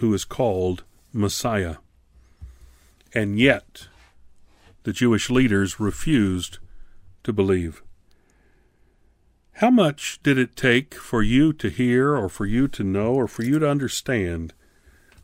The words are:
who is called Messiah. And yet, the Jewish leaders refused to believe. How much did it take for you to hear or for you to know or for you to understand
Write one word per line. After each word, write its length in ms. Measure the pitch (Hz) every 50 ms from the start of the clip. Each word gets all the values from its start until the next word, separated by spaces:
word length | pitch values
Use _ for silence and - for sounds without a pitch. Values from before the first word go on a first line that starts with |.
who 120 | 117 110 104
is 120 | 95 -
called 580 | - - - 135 117 98 92 92 92 90 87 - _ _ _ _ _ -
Messiah. 640 | 117 101 101 - - - 123 113 104 92 85 78 - _ _ _ _ _ _ _ - _ _ _ _ - - - _ - - _ _ _ _ _ _ _ _ -
And 240 | 117 107 101 101 107
yet, 500 | 123 139 123 98 - - _ - - - _ - - _ _ - - - - - - _ _ _ _ _ - _ _
the 100 | 110 98
Jewish 380 | - 127 120 113 101 - -
leaders 500 | 123 127 131 120 104 98 98 92 - -
refused 800 | 110 101 - - - 165 156 123 104 95 92 90 87 - - - - - - - - - - - - - - _ _
to 100 | - 110
believe. 500 | 104 98 95 95 92 85 82 80 - - - - _ _ _ _ _ _ _ _ _ _ _ _ _ _ _ _ _ _ _ _ _ _ _ _ _ _ _ _ _ _ _ _
How 160 | - 214 240
much 500 | 254 233 190 147 139 - - - - - _
did 160 | 143 139 131
it 160 | 127 120 -
take 400 | - - 131 120 127 127 - -
for 260 | - - - - 117
you 320 | 107 107 120 131 151 160 151
to 140 | - - 104
hear 460 | 85 - 123 123 120 123 131 143 147
or 140 | 135 101 92
for 180 | - - 107
you 220 | 98 107 120 135 135
to 160 | - - 110
know 300 | 98 95 98 104 113 127
or 120 | 139 123
for 160 | - - - 113
you 160 | 120 143 156
to 100 | 156 147
understand 840 | 143 143 135 120 - - - - 131 113 95 87 85 82 82 80 - _ _ _ _ _ _ - _ _ _ _ _ -